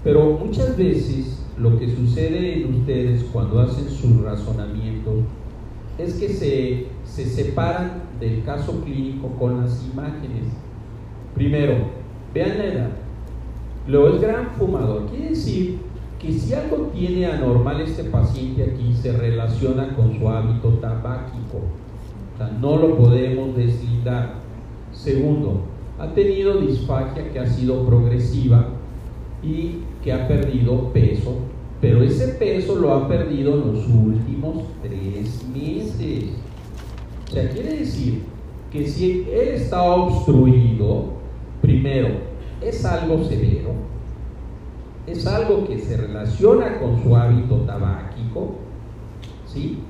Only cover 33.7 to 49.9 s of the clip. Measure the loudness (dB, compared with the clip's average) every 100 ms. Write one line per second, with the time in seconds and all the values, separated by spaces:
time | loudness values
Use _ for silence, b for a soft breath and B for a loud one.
33.7 | 0 4 6 6 2 0 -4 -4 -4 -8
34.7 | -10 -8 -6 -6 -6 -6 -6 -8 -6 -4
35.7 | -4 -4 -4 -4 -4 -4 -6 -10 -14 -14
36.7 | -12 -12 -12 -12 -12 -6 -2 -2 -2 -4
37.7 | -4 -4 -2 -2 -2 -6 -12 -14 -14 -10
38.7 | -6 -4 0 0 0 0 0 0 0 -2
39.7 | 2 4 4 4 2 4 6 8 8 6
40.7 | 4 0 0 -2 -8 -10 -12 -12 2 4
41.7 | 4 4 2 0 -2 -6 -10 B B -6
42.7 | -2 -2 0 2 0 2 2 2 2 0
43.7 | -6 -6 -10 -10 -10 -10 -10 -12 -12 -14
44.7 | -16 -16 -14 -10 -4 0 2 4 2 2
45.7 | -4 -2 -2 -2 -4 -2 6 8 8 4
46.7 | -2 0 2 6 6 6 4 4 0 0
47.7 | 0 -2 -2 -6 -8 -6 -4 -6 -8 -12
48.7 | -14 -14 -14 -14 -14 -14 -14 -12 -8 -6
49.7 | -6 -10